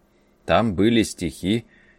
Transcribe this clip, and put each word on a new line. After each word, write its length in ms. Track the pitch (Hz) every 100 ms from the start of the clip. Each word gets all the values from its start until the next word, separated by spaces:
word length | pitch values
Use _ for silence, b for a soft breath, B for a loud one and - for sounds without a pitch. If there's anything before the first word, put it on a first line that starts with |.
| _ _ _ _ -
Там 300 | 85 113 85
были 280 | 110 117
стихи, 640 | 95 - 82 - 90 113 - b b